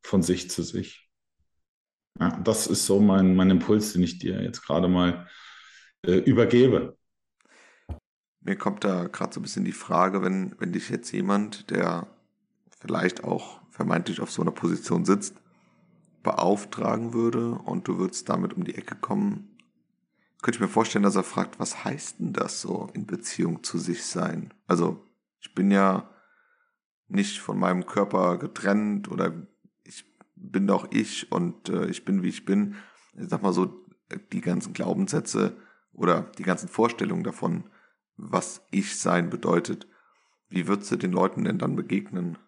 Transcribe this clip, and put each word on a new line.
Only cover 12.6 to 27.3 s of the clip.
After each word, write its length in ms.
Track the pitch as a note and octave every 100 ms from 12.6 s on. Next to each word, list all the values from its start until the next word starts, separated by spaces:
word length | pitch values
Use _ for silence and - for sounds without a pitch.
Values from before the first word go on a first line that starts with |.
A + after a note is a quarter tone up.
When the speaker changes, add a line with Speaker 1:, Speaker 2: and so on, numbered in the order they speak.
| _ _
Speaker 2:
vielleicht 440 | - D#2+ F2+ -
auch 360 | F2 F#2 - - _
vermeintlich 500 | - F2 E2+ F2 E2+
auf 100 | -
so 120 | -
einer 100 | E2
Position 520 | - E2+ F2 - F2
sitzt, 300 | F2 G2+ - - _ _ _ _ _ _ _ _
beauftragen 920 | G1+ - F2+ G2+ - - A2+ A2+ A#2
würde 400 | A#2 A#2 A#2+ A#2
und 340 | A#2+ - F#2+ -
du 120 | F2+
würdest 300 | F#2 - -
damit 260 | F2+ F2+
um 100 | -
die 100 | E2+
Ecke 220 | - - -
kommen, 600 | - G2+ G2+ G2+ - _ _ _ _ _ _ _ _ _
könnte 140 | - -
ich 40 |
mir 80 | F#2+
vorstellen, 340 | - A2 G#2+
dass 140 | G2+ G2
er 80 |
fragt, 340 | F2+ - G2 -
"Was 260 | G2 -
heißt 360 | - D3 - -
denn 120 | -
das 280 | - - -
so, 280 | - F2+ -
in 120 | - -
Beziehung 580 | F2 - - F2 E2
zu 140 | - E2+
sich 260 | E2+ E2+
sein?" 500 | - F2 E2+ E2 - _ -
Also, 380 | E2+ E2+ E2 _ _ _ _
ich 140 | -
bin 160 | - G2
ja 440 | G2 G2 F#2+ - _ _ _ _ _ _ _ _ _ _
nicht 320 | G2 G2+